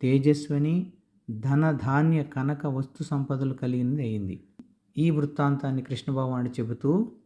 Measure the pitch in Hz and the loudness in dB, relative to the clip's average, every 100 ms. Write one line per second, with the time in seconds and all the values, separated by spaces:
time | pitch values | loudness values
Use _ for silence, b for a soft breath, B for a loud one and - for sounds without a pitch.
0 | 127 135 139 147 - 143 151 175 185 - | 2 4 6 4 0 0 2 0 -2 -10
1 | _ _ - 110 135 143 160 139 107 139 | _ _ -10 -4 2 4 4 0 0 2
2 | 160 160 143 135 135 147 147 131 135 - | 4 2 0 -4 -4 -2 -4 -4 -6 -8
3 | 151 143 135 135 135 131 127 123 123 147 | -4 -4 -2 -2 -2 -2 -2 0 0 -2
4 | 120 107 95 90 - - - _ _ - | -2 -4 -6 -8 -14 -20 -20 _ _ 0
5 | 165 151 143 147 143 139 139 131 127 135 | 2 2 0 0 0 0 -2 -4 -4 -6
6 | - 131 131 127 123 123 117 120 139 180 | -4 -2 -2 -2 -4 -4 -6 -2 0 2
7 | 233 - | 0 -8